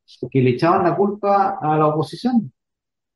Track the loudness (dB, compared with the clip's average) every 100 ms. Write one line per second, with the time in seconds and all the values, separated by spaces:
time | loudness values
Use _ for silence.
0 | _ -14 -4 0 2 2 2 2 0 0
1 | -2 -2 0 2 0 -2 -2 2 2 0
2 | -6 -6 -2 -2 -2 _ _ _ _ _
3 | _